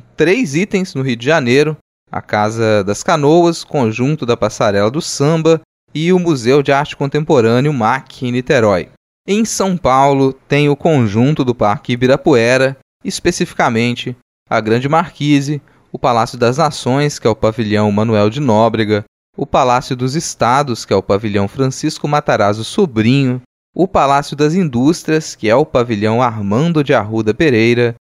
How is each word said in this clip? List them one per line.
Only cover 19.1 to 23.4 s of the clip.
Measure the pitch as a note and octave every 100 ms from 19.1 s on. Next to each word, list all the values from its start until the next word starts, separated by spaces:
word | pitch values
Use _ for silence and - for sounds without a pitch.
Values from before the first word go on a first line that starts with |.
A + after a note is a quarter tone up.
| _ _ -
o |
Palácio | - E3 B2+ B2 - B2+
dos | B2+
Estados, | D3+ - - A#2 C3 D3 A2+
que | -
é | G2
o |
Pavilhão | - G2 A2 G2+ G2+
Francisco | - C3 - D3+ - D3
Matarazzo | D3 - A#2+ G#2 G#2+
Sobrinho, | A2 - F#3 A2 A2 C#3 C3 B2